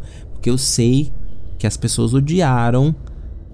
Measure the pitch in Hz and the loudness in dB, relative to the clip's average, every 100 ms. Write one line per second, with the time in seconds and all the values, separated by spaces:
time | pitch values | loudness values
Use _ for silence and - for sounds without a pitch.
0 | - - - - 117 131 - - 117 135 | -10 -14 -12 -4 0 0 0 2 4 4
1 | 151 - - - - - 107 - 113 - | 2 2 0 -2 -4 -2 -2 -2 -2 0
2 | 117 135 139 180 151 120 120 123 147 160 | 2 2 2 2 2 2 2 4 2 0
3 | - - - - - | -6 -12 -12 -12 -14